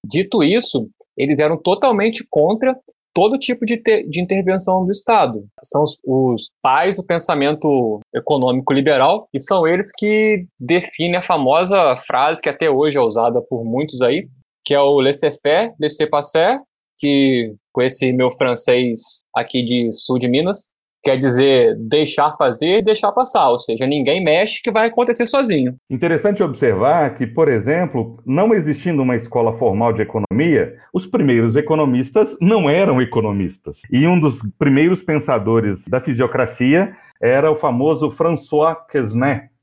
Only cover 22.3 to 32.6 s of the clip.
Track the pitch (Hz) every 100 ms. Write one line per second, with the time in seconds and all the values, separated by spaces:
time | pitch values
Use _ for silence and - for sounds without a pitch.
22.3 | - 139 117 160 202 208 214 208 208 254
23.3 | 214 139 123 - 113 131 147 135 175 170
24.3 | 160 214 - - 214 233 226 240 233 240
25.3 | 277 254 160 127 127 _ 131 170 165 208
26.3 | 208 175 123 131 98 127 165 143 139 120
27.3 | 120 160 117 104 165 180 131 113 - -
28.3 | 143 214 208 151 147 175 151 127 123 117
29.3 | 123 113 113 123 101 117 104 104 113 104
30.3 | 104 170 135 85 - _ 185 185 247 147
31.3 | 117 113 123 151 156 143 123 131 214 214
32.3 | - 175 220